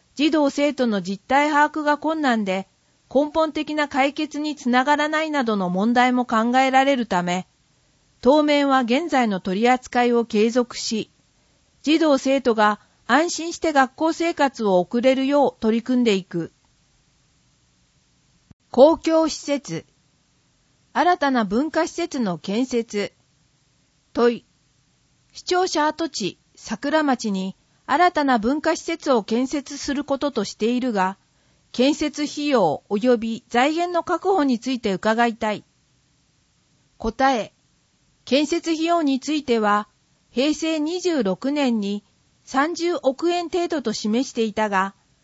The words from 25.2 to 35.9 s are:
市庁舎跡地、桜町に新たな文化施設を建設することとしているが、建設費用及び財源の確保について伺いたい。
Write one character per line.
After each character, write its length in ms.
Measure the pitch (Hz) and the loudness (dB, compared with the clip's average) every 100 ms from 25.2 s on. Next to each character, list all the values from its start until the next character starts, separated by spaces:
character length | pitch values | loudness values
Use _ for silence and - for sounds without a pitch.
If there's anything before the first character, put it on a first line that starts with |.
| _ | _
市 120 | - | -14
庁 240 | - 359 370 | -2 0 0
舎 180 | 339 302 | 0 -2
跡 220 | 302 330 | -2 -6
地、 300 | - 185 - _ _ | -6 -8 -10 _ _
桜 480 | - 220 285 311 | -12 -8 -2 0
町 260 | 294 247 220 | 2 0 -2
に 240 | 190 190 - _ _ - | -4 -6 -10 _ _ -2
新 240 | 285 359 | 2 2
た 140 | 330 | 2
な 140 | 277 240 | 2 2
文 220 | 220 294 | 0 0
化 140 | 320 | 0
施 80 | - | -2
設 300 | - 330 311 | -4 -4 0
を 100 | 247 | 0
建 240 | 190 226 262 | 0 -2 -2
設 300 | 294 254 285 | -4 -6 -10
す 180 | - | -6
る 80 | 277 | -4
こ 160 | 285 277 | -4 -4
と 140 | 294 | -4
と 100 | 254 | -4
し 120 | 196 | -6
て 180 | - 214 | -2 -2
い 80 | 247 | 0
る 120 | 254 | -2
が、 240 | 208 185 196 _ _ _ _ _ | -2 -2 -4 _ _ _ _ _
建 220 | - 262 - | 0 2 2
設 260 | 302 - | -2 -4
費 240 | 294 - 294 | -8 -6 0
用 380 | 262 170 139 - | 2 2 0 -4
及 280 | 202 247 240 | -2 2 2
び 280 | 226 226 - | 0 -8 -4
財 240 | 240 277 | 0 0
源 200 | 320 349 | 0 -2
の 120 | 339 | -4
確 280 | 330 330 370 | -2 -2 0
保 120 | 381 | 2
に 160 | 277 233 | 2 0
つ 100 | 262 | -2
い 80 | 254 | -4
て 140 | 208 | -4
伺 340 | 185 220 220 240 | -2 0 0 0
い 80 | |
た 180 | 220 214 | -2 -6
い。 100 | 202 - _ _ | -6 -12 _ _